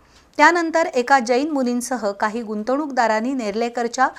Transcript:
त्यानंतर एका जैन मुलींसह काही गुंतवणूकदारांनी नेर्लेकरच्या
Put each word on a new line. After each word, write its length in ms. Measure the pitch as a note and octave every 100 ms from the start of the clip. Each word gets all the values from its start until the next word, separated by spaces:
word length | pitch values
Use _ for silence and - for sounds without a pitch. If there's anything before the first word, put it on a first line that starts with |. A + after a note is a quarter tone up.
| _ - _ -
त्यानंतर 480 | D4+ F4 E4 D#4+ E4+
एका 340 | B3+ B3 C4+
जैन 300 | A3+ B3 D#4
मुलींसह 640 | C#4+ B3 A#3+ A#3+ B3 G#3+
काही 300 | G3+ G#3+ A3
गुंतवणूकदारांनी 920 | G#3+ G#3+ G#3+ C4+ D4+ B3+ A3+ G#3+ A#3
नेर्लेकरच्या 760 | C4+ G#3+ G#3 A#3+ A#3+ A#3 B3+ C#4